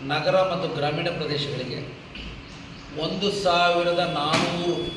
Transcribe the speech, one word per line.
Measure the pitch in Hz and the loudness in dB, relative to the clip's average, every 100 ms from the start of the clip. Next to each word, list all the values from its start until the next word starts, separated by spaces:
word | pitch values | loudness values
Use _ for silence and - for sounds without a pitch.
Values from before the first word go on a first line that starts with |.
ನಗರ | 135 151 165 185 | -2 0 4 4
ಮತ್ತು | 185 165 160 | 4 2 -2
ಗ್ರಾಮೀಣ | 143 147 160 170 | 0 0 0 -2
ಪ್ರದೇಶಗಳಿಗೆ | 165 143 143 139 127 120 - - - - - - - - - - - - 147 | -2 -2 -2 -2 -4 -4 -6 -8 -12 -14 -12 -12 -12 -14 -16 -16 -16 -10 -4
ಒಂದು | 165 190 202 | -4 0 0
ಸಾವಿರದ | - 180 175 175 175 175 175 | 2 4 6 6 4 4 2
ನಾನ್ನೂರು | 170 147 147 170 170 170 175 156 - | 2 0 2 2 2 0 0 0 -4